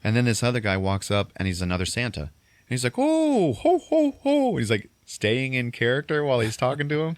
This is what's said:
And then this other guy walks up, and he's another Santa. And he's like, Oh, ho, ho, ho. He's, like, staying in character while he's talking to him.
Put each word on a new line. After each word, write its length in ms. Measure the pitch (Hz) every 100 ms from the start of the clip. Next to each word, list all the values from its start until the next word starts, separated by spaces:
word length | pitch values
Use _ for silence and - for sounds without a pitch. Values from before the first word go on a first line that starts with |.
And 120 | 101 113
then 100 | 123
this 180 | 110
other 160 | 120 123
guy 180 | 107 95
walks 340 | 95 98 -
up, 200 | 101 98 -
and 120 | 95
he's 140 | 87
another 240 | 90 90 90
Santa. 360 | - 123 110
And 80 | 73 - _ _ _
he's 140 | 123
like, 140 | 123 -
Oh, 560 | 285 320 311 269 170
ho, 260 | 120 - 349
ho, 360 | - 311 302 -
ho. 340 | 277 285 262 175
He's, 120 | 110
like, 180 | 107 - _ _
staying 480 | - 104 117 131
in 180 | 131 120
character 520 | 120 117 127 147 151
while 160 | 147 127
he's 180 | 113 110
talking 300 | 123 147 147
to 120 | 151
him. 140 | 160